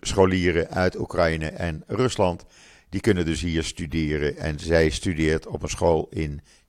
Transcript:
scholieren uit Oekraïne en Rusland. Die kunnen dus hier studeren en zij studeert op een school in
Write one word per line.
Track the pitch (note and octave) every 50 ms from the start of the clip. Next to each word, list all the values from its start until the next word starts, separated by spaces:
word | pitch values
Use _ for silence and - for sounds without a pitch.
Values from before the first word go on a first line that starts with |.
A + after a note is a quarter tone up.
scholieren | - - - G2 F#2+ F#2 F#2 F#2 F2 F2+ D#2+ E2+ E2 -
uit | - F2+ F#2 F#2 - -
Oekraïne | - - - F2 E2+ E2 D#2+ D#2+ D#2 D2+
en | - - F2+ E2+ D#2 D2+ -
Rusland. | - - G#2 B2+ B2 - - G2 F2+ E2+ - - - _ - - - - - _ -
Die | - G2+
kunnen | - A2+ G2 F2+ E2+
dus | D#2+ D#2+ D2+
hier | E2+ F2 D#2+ D#2+ D#2
studeren | - - - F2 D2 D#2+ E2 D#2 D2 D2+ D2 D2 D2 -
en | - - D#2+ D#2 D2
zij | - D#2+ E2 E2 D#2+ D#2
studeert | - - - G2 E2 D2+ D#2+ D#2 D#2 D#2 -
op | - - D#2
een | D#2 D2+
school | - - F#2 E2+ E2 D#2+ - -
in | - E2+ D#2+ D2 C#2+ D2 - _ _ _ _